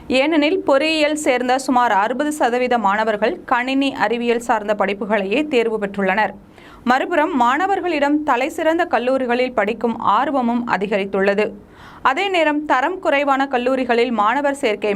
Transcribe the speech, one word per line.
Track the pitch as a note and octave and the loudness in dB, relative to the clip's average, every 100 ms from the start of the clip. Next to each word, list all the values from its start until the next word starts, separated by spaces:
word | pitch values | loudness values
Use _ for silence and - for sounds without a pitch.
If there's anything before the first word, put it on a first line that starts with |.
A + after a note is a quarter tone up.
| - B3+ | -2 0
ஏனெனில் | C#4+ E4 D4 F#4+ - | 2 2 2 0 2
பொறியியல் | C4+ D#4 D#4+ D4 D4+ D4+ | 2 2 0 0 0 0
சேர்ந்த | B3 B3 C4 C4+ | 0 2 0 2
சுமார் | B3 A#3+ G3 | 2 2 2
அறுபது | G#3+ B3+ D4+ D4+ | 0 0 -2 0
சதவீத | C4 B3 B3+ A#3+ G3+ | 0 0 0 2 2
மாணவர்கள் | G#3 A3 G#3 A3 F4 - | 0 0 0 -2 -2 -2
கணினி | B3 B3+ C4+ C#4 - G#3 | -2 0 0 0 0 -2
அறிவியல் | A#3 A#3+ A#3 A#3 | 0 0 -2 0
சார்ந்த | A3 G3+ G#3 | -2 0 -2
படிப்புகளையே | G3 G3+ G#3+ G#3+ G3 A#3 D4+ | 0 -2 -2 -2 0 -2 0
தேர்வு | B3+ A3+ A3 | 0 0 -2
பெற்றுள்ளனர். | G3+ G3+ F#3+ G3 G#3 - - - - - A#3 | -4 -2 -2 0 -2 -4 -20 -20 -20 -8 0
மறுபுறம் | C4 F#4+ F4 D#4+ D4 | 0 2 0 0 2
மாணவர்களிடம் | A#3+ C#4 F#4+ G4 F4 D4+ C#4 D4+ D4+ | 2 2 0 0 0 0 0 0 0
தலைசிறந்த | A#3+ C#4 - D#4+ E4+ E4+ | 0 -2 -2 0 0 0
கல்லூரிகளில் | A3+ B3 C4+ B3+ B3 B3 B3 | 0 0 0 0 0 0 0
படிக்கும் | G3+ A3+ A#3+ A3+ - G#3 | -2 -2 -4 0 2 2
ஆர்வமும் | D4+ C#4 A#3 A#3 A#3+ | 2 0 0 -2 -2
அதிகரித்துள்ளது. | F#3+ G3 G#3 G3 G3 G3 G3+ G#3+ - - - - - A#3+ | -2 -2 -2 -2 0 0 2 -2 -4 -20 -20 -20 -2 0
அதே | C4+ G4 | 0 0
நேரம் | F4+ D4+ D4 D4+ | 2 2 0 0
தரம் | C4 C#4+ F#4+ | 0 0 -2
குறைவான | F4 C#4 C#4+ C4+ C#4 | 0 0 0 0 0
கல்லூரிகளில் | B3 B3 C4 B3 A#3 B3 A3+ | -2 0 -2 0 0 0 0
மாணவர் | G#3 C4 C#4+ C#4 | 0 2 0 0
சேர்க்கை | A#3+ G#3 G#3+ | -2 -2 -2